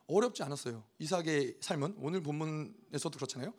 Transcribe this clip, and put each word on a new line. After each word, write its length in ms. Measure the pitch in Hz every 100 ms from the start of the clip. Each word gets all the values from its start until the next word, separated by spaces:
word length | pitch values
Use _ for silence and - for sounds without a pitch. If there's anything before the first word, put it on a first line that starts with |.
| -
어렵지 360 | 180 240 -
않았어요. 420 | 147 143 127 113 107 -
이삭의 580 | 156 180 160 147 127 -
삶은 360 | - 160 151 208
오늘 240 | 139 185
본문에서도 920 | 147 147 156 156 151 - - 147 165 143
그렇잖아요. 360 | 135 127 156